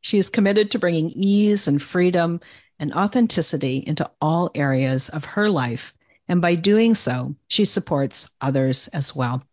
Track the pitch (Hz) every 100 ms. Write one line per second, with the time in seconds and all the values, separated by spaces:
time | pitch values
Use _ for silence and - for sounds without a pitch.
0 | - 208 185 - 196 202 208 - 180 165
1 | 160 - 196 202 208 208 - 143 - 180
2 | 180 175 170 170 - - _ _ - -
3 | 202 254 226 - 160 156 135 135 - 156
4 | - _ 151 170 175 151 143 131 131 131
5 | - 156 - - 208 175 120 117 - _
6 | _ _ - 180 175 170 180 214 226 214
7 | - 123 131 143 _ - 208 - - 147
8 | 139 - - _ 135 135 131 131 - 147
9 | 135 - 123 127 -